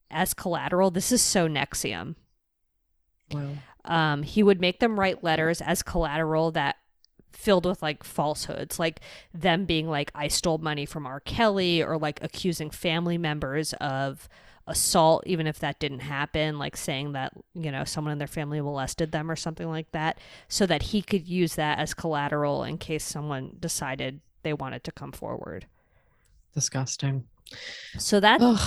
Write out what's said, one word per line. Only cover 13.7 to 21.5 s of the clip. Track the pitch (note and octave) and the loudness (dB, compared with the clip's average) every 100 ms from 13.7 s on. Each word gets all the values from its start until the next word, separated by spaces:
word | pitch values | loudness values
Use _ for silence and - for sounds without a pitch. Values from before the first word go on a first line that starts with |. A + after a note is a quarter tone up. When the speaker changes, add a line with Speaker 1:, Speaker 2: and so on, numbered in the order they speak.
Speaker 1:
of | - C#3+ C3+ C#3 - - - - - - | -4 -4 -2 -4 -6 -14 -20 -20 -16 -6
assault, | - - F3+ D#3+ E3 - | 0 4 6 6 6 2
even | E3+ D#3 | -2 -2
if | - | -2
that | D3+ - | -6 -4
didn't | D3 C3 | -6 -4
happen, | C#3 C#3 D3 D#3+ D#3 D3 | -6 -4 -2 0 0 -2
like, | C#3+ - | -6 -6
saying | - C3+ D3 | -4 -4 -4
that, | C#3 C3 - - | -4 -6 -8 -14
you | F3 D#3 | -8 -6
know, | C3+ | -4
someone | D3+ - D3+ | -4 -4 -4
in | D3 | -4
their | C#3+ | -4
family | D#3+ D3 D3+ | -6 -4 -2
molested | C#3+ C#3 C3 - D#3+ | -2 -4 -4 -2 -2
them | D#3+ D#3+ | -2 -4
or | D#3+ | -6
something | E3 D#3+ E3 | -6 -6 -6
like | D#3+ D#3 | -6 -6
that, | E3 D#3+ - - - - | -4 -2 -4 -10 -20 -6
so | - F#3+ | 2 4
that | D#3+ | 2
he | - G#3 | 2 -2
could | - G3 E3+ | 0 -2 0
use | F3+ E3+ | 0 2